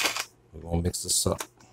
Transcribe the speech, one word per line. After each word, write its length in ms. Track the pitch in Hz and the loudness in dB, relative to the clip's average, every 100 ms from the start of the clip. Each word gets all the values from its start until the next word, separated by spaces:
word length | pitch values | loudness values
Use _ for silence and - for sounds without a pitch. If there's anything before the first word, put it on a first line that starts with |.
| - - - - _ | 2 -2 -8 -14 _
We're 80 | 78 | -14
gonna 200 | 80 85 | -2 2
mix 220 | 87 - | 2 0
this 240 | 90 - 95 | 0 2 2
up. 160 | - - - - | 0 -4 -14 -20